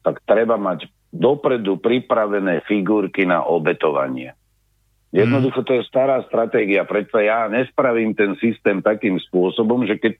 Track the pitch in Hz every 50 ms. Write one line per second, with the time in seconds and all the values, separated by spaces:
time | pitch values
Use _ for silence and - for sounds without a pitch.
0 | _ - 78 - _ - - 110 113 113 117 107 101 95 90 80 - - _ _
1 | _ _ - 165 - 120 143 143 - 147 131 120 110 98 95 90 - 117 120 127
2 | - _ 127 113 110 104 101 101 95 95 87 76 - - 104 104 95 87 107 107
3 | 98 90 - - 95 90 87 82 67 76 82 85 78 87 85 - - 78 71 71
4 | 69 67 65 64 64 64 - _ _ _ _ _ _ _ _ _ _ _ _ _
5 | _ _ - 185 208 233 127 139 127 269 120 127 117 - 135 123 107 - - 131
6 | 131 135 135 127 113 - - 113 117 110 - 120 110 95 98 95 95 - 92 104
7 | 101 - - 113 104 107 110 117 113 107 104 120 131 123 _ - 139 131 117 117
8 | 113 110 104 - 104 101 95 - - 117 107 - _ 110 101 95 85 107 107 104
9 | - 104 92 87 - _ - 90 90 92 92 - 113 107 120 123 123 95 107 101
10 | - 113 107